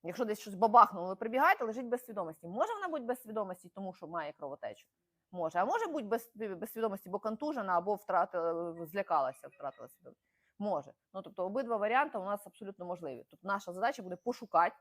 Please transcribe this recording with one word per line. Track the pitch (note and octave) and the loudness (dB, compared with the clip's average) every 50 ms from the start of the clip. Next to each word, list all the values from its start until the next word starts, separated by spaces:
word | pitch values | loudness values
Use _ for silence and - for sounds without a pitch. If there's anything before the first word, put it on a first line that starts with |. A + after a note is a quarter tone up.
| - | -8
Якщо | E3 F3 - B3+ | -8 -4 -4 -2
десь | G#3+ G#3+ - | -2 -2 -6
щось | - G#3+ G3 | -6 -10 0
бабахнуло, | F3+ G#3+ A3+ G#3+ A#3 - - - F#3 E3+ F#3 | 4 4 10 12 12 10 10 8 -6 -4 -4
ви | F#3+ | -4
прибігаєте, | - A3+ A3+ A3+ C4 C#4+ E4+ G4 G4 C#4 | -4 -4 -2 2 6 6 6 6 6 2
лежить | A3+ G#3+ A#3+ C4 | -4 -4 -4 -2
без | A#3 A#3+ B3 - | -2 -4 -4 -4
свідомості. | - A3 G3+ F3+ D#3+ D#3+ - - | -8 -6 -6 -6 -6 -8 -12 -12
Може | E3+ F3+ A#3 E4 G#4 A#4 | -8 -2 -2 -2 -2 -2
вона | G#4 G4+ F4+ | -6 -4 -4
бути | E4 D4+ A#3+ | -4 -6 -4
без | A3+ B3 B3 - | -4 -6 -6 -6
свідомості, | A3 G#3+ A3 G#3 F#3+ F#3 - - F3+ | -8 -4 -4 -4 -4 -6 -12 -14 -18
тому | _ G3 G3 F#3 F3 | _ -10 -10 -10 -10
що | - F#3 D#3 | -10 -12 -8
має | E3 E3+ D#3 D3 D3 | -6 -6 -6 -6 -8
кровотечу? | _ D3+ C#3 C#3 - - G#2+ G#2+ - - _ _ _ _ _ _ _ _ _ - | _ -8 -10 -8 -8 -8 -10 -10 -10 -18 _ _ _ _ _ _ _ _ _ -6
Може. | F3+ E3+ D#3+ - F3 | -2 -2 0 2 2
А | F#3 | 2
може | A#3+ F#4 A#4 A4+ | 2 2 0 0
бути | G4 D#4 - A3 | 0 -2 -4 -2
без, | G3+ A3+ A#3 A#3 - _ | -2 -2 -2 -2 -8 _
без | G#3 A3+ G#3 F#3+ E3+ G3+ A3+ - | -8 -6 -6 -6 -6 -8 -10 -4
свідомості, | A3+ A3 A3+ G3 F#3+ - F#3 | -2 -2 -2 -2 -4 -8 -6
бо | F3+ G3+ | -6 -4
контужена, | - G#3+ A3 A3 D4 D4+ C#4+ C4 G3+ F#3+ F3+ E3+ | -4 -4 -6 -4 -4 -4 -2 -2 0 2 2 2
або | F3 G3 G#3 | 4 2 -2
втратила, | G3 - - F#3+ F3+ F3+ F#3 - F3 E3 E3+ E3 E3+ E3+ E3+ E3 E3+ E3+ | -2 -2 0 2 2 2 2 0 0 0 0 0 0 -4 -6 -6 -8 -10
злякалася, | D#3 D#3+ G3+ F#3+ - F3 D3+ C#3 B2+ C3+ - - C#3+ | -6 -4 -4 0 2 2 2 2 0 -2 -6 -16 -20
втратила | - _ C#3+ C#3 - - A#2 - | -16 _ -10 -10 -8 -10 -18 -18
свідомість? | - _ _ B2+ - _ _ _ _ _ _ _ _ _ | -18 _ _ -20 -20 _ _ _ _ _ _ _ _ _
Може. | G3+ G#3 F#3+ D3+ C#3 - - _ _ _ _ | -2 0 0 -2 -2 -6 -18 _ _ _ _
Ну, | F#3+ F#3+ | -12 -12
тобто | - G3+ - F3+ | -10 -4 -4 -4
обидва | F#3+ G3+ C4 C4+ A#3 A#3 | -2 0 -2 0 0 0
варіанти | G#3+ G3+ G#3+ A#3 B3+ D4 - - A3 | 0 2 4 4 4 4 2 -2 -6
у | F#3 | -4
нас | G3 G3+ G3+ - | -4 -4 -4 -6
абсолютно | F#3+ _ - A3 F#3+ G3+ - F3+ | -14 _ -14 -14 -14 -12 -10 -8
можливі. | F3 F3+ E3+ E3+ D3 C3 A#2 - _ | -8 -6 -6 -6 -8 -8 -10 -14 _
Тут | - _ - | -20 _ -4
наша | F#3+ G3+ G3+ - - F3 | -2 -2 -2 -2 -6 -6
задача | F#3 G#3 A#3+ C#4 - G3 | 0 0 0 0 -2 -8
буде | F#3 F3+ | -10 -10
пошукати | F3 _ A#3+ B3 - A#3+ G3+ - E3 E3+ F3 - - | -6 _ -6 -6 -6 -8 2 4 4 4 4 2 -6